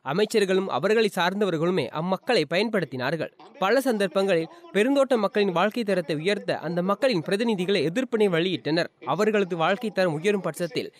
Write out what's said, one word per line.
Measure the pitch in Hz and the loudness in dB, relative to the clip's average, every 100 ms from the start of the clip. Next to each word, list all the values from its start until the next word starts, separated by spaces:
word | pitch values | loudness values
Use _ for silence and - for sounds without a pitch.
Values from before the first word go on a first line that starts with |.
அமைச்சர்களும் | 131 165 214 220 190 190 196 | -4 -2 2 2 2 0 0
அவர்களை | - 196 220 220 | -2 2 2 2
சார்ந்தவர்களுமே | 190 175 196 202 160 170 185 120 | 0 -2 0 -2 0 0 0 -2
அம்மக்களை | 151 175 185 - 226 151 | -4 -4 -4 0 0 2
பயன்படுத்தினார்கள். | 147 226 214 147 127 127 160 - _ - - | 0 0 -2 -4 -4 -4 -4 -6 _ -20 -4
பல | 196 254 | 2 2
சந்தர்ப்பங்களில் | 262 220 196 196 196 170 160 - - | 2 0 0 0 2 0 -2 -12 -4
பெருந்தோட்ட | 190 240 277 262 240 | 0 2 2 2 2
மக்களின் | 196 208 202 | 0 0 0
வாழ்க்கை | 165 208 247 | 2 0 0
தரத்தை | 208 185 175 151 | -2 -2 -2 -2
உயர்த்த | 175 202 185 135 | -2 -2 -2 -4
அந்த | 156 175 | -2 -2
மக்களின் | 185 202 269 180 | 0 0 2 0
பிரதிநிதிகளை | 151 196 233 190 180 196 | 0 -2 0 0 0 0
எதிர்ப்பினை | 143 202 262 220 202 | 0 -2 -2 2 2
வெளியிட்டனர். | 165 185 160 147 165 - _ | 2 0 -2 0 0 -2 _
அவர்களது | 123 165 214 208 180 170 | -4 0 2 2 0 0
வாழ்க்கை | 165 196 220 | 0 0 -2
தரம் | - 185 | 0 0
உயரும் | 151 202 202 | 0 0 0
பட்சத்தில் | 175 156 170 147 92 _ | -2 -4 -4 -4 -6 _